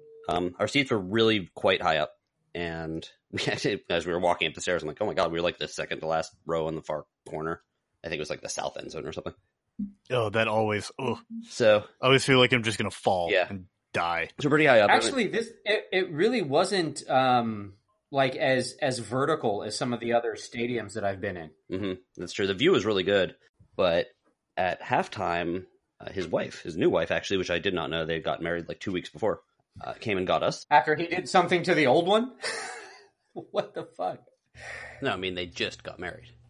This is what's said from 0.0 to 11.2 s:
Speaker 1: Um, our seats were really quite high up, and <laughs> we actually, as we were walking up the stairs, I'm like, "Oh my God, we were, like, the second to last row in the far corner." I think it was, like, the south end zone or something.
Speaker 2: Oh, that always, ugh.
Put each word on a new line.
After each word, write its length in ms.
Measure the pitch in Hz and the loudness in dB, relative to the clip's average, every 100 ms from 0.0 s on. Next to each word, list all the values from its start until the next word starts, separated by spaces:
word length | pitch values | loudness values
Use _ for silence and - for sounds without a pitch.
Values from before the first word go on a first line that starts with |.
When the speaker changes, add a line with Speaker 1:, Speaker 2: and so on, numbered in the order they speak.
| - - - | -20 -12 -4
Speaker 1:
Um, 280 | 82 90 - | -2 -2 -2
our 80 | 101 | 0
seats 240 | 143 135 | 0 0
were 80 | 113 | -2
really 500 | 90 113 110 107 85 - | 0 2 4 4 -2 -2
quite 260 | 101 95 | 2 2
high 160 | 90 78 | 2 2
up, 140 | 71 - _ _ _ | 0 -6 _ _ _
and 540 | 87 85 82 80 80 - _ | -6 -6 -6 -6 -8 -10 _
<laughs> 120 | _ | _
we 100 | 95 - | -4 -4
actually, 340 | 98 135 101 - | -2 -2 -4 -2
as 160 | 85 82 | -2 0
we 60 | |
were 60 | 85 | 0
walking 280 | 87 87 82 | 2 2 0
up 40 | 78 | -2
the 60 | |
stairs, 200 | 92 87 | -2 -2
I'm 60 | 78 | -2
like, 120 | 71 | -4
"Oh 40 | 104 | -4
my 80 | |
God, 180 | 78 85 | 0 0
we 80 | 85 | 0
were, 40 | |
like, 140 | 87 - | -2 -2
the 100 | 76 | -8
second 320 | - 76 82 | -6 -8 -6
to 60 | 80 | -2
last 280 | 80 80 - 78 | -2 -2 -10 -4
row 220 | 82 78 | -2 -2
in 80 | 78 | -4
the 60 | |
far 240 | - 76 - _ - | -6 -8 -8 _ -12
corner." 320 | 78 80 - _ _ _ _ | -8 -6 -6 _ _ _ _
I 40 | 82 | -8
think 80 | 78 | -6
it 40 | |
was, 80 | 76 | -6
like, 120 | 71 | -8
the 80 | - | -8
south 260 | - - - | -6 -6 -8
end 140 | 73 | -10
zone 140 | 76 - | -10 -10
or 80 | |
something. 200 | - - - _ _ _ - 202 - _ | -10 -12 -14 _ _ _ -12 -10 -12 _
Speaker 2:
Oh, 200 | 123 107 | -2 0
that 180 | 110 113 | 0 2
always, 420 | 110 110 104 - - | 2 0 -2 -4 -6
ugh. 180 | 131 107 | -4 -4